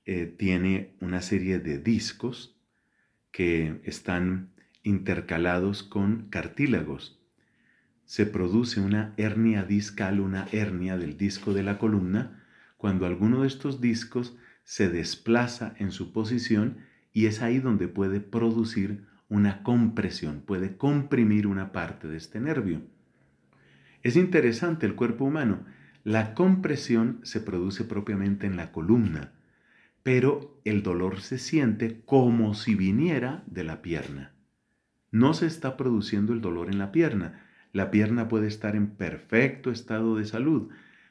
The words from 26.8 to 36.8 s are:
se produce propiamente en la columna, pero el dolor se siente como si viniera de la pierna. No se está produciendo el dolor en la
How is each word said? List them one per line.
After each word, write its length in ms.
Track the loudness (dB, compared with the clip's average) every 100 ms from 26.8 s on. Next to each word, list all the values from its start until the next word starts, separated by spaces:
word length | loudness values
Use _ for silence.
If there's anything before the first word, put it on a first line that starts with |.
| 2 2 2 -2
se 180 | -8 -8
produce 440 | -4 -4 -2 -4
propiamente 640 | -6 -6 -4 0 0 0 -2
en 100 | -4
la 140 | -6
columna, 600 | -2 4 4 4 -2 -8 -16 _ _ _ _ _ _
pero 560 | 2 4 4 2 -4 -8 -2
el 180 | 0
dolor 380 | 0 0 -2 -4
se 160 | -8 -8
siente 640 | -2 2 2 2 -2 -6 2
como 480 | 4 6 4 2
si 220 | 0 0 2
viniera 680 | 2 2 2 0 -2 -6 -10
de 180 | -8
la 180 | -8 -8
pierna. 520 | -6 -6 -6 -12 -14 _ _ _ _ _ _ _ _
No 220 | 4 4
se 120 | 4 0
está 320 | -2 -6 -2
produciendo 560 | 0 0 0 0 0
el 80 | 0
dolor 280 | -2 -4 -2
en 100 |
la 120 | -2